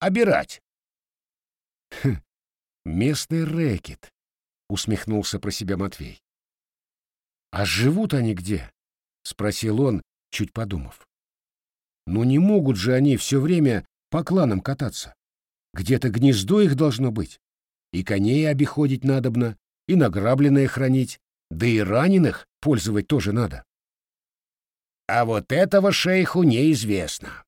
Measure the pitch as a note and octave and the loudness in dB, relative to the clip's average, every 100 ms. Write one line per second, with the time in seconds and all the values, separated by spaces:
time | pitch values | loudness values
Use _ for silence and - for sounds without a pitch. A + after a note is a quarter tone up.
0 | G3 G3 A3 G2+ - - _ _ _ _ | -2 2 2 2 -2 -12 _ _ _ _
1 | _ _ _ _ _ _ _ _ _ - | _ _ _ _ _ _ _ _ _ -6
2 | C#3 E2+ - _ _ _ _ _ - E2 | -2 -2 -8 _ _ _ _ _ -6 -2
3 | B2+ D3 - E3 D#3+ E3 D#3 F#2 - - | 0 -2 -4 -4 -2 -2 -2 -2 -6 -18
4 | - _ _ _ _ _ - G2+ - G#2 | -20 _ _ _ _ _ -10 -6 -4 -4
5 | - G#2+ F#2+ G2 G2+ - G2 F#2+ G2 - | -2 -4 -4 -6 -6 -6 -6 -4 -6 -8
6 | D2 - _ _ _ _ _ _ _ _ | -16 -18 _ _ _ _ _ _ _ _
7 | _ _ _ _ _ G2 G2+ F#2 B2 F3+ | _ _ _ _ _ -6 -4 0 0 0
8 | A3 C#3+ A2+ F#2+ F2+ F#2+ - _ _ _ | 0 -2 -2 -4 -4 -6 -8 _ _ _
9 | _ _ - - G#2 - A2 G#2+ C3+ G2 | _ _ -16 -6 -4 -2 -2 0 0 -2
10 | - _ _ - A2 - A2 F2+ C2 - | -6 _ _ -6 -6 -6 -8 -8 -10 -16
11 | _ _ _ _ _ _ _ _ _ _ | _ _ _ _ _ _ _ _ _ _
12 | - G2 A#2+ C#3 F#3+ G#3 C#3 G#2 G#2 B2+ | -6 0 2 4 4 4 2 0 0 2
13 | C#3+ B2 - C#3 C#3+ F3+ C#3+ G#2 - _ | 2 2 0 0 2 2 2 2 -4 _
14 | _ G3 - F#3 C#3+ F#2+ A2+ C#3 A#2+ - | _ -6 0 2 2 0 -4 -6 -6 -8
15 | - - _ _ _ _ _ G2 F#2 B2+ | -14 -18 _ _ _ _ _ -8 0 0
16 | C3 G#2+ C3+ A2+ F#2+ G#3 G3 C3+ D#3 A#2+ | 0 2 4 4 2 2 4 2 0 0
17 | C3 A2 D#2+ - _ _ _ _ _ E2+ | -2 -4 -6 -10 _ _ _ _ _ -6
18 | F#2 G2+ G#2 C#3 D#3 C#3 C#3+ - D3 C3 | -2 0 2 2 2 0 0 0 -2 0
19 | C3+ C3+ B2+ A#2 A#2+ G#2+ _ _ - F3+ | 0 0 0 -2 -2 -6 _ _ 0 2
20 | B2 G2 G#2 C3+ C#3+ C#3 C3+ - C3 C3 | 2 2 0 4 4 4 2 0 0 0
21 | B2 - _ _ - D#2+ A#2 A2 F#2+ A2+ | -2 -6 _ _ -14 -2 0 2 2 2
22 | E3+ F#3+ C#3+ - - _ D3+ B2 F#2 G#2 | 4 4 4 0 -10 _ 0 0 0 -2
23 | G2 C#3+ F#2+ A2 A2 C2+ - _ _ _ | 0 0 0 -2 -4 -6 -18 _ _ _
24 | _ _ _ _ _ _ _ _ _ _ | _ _ _ _ _ _ _ _ _ _
25 | - A2 A#2 A2 - D3 F#3+ G3 G3 - | -4 -2 0 -2 -2 0 2 4 2 2
26 | F3+ F#3 F3+ F3+ E3+ A#2 D3+ C#3 G#2+ G2+ | 2 2 2 2 4 4 2 2 0 -2
27 | D#2 - - - | -4 -10 -14 -18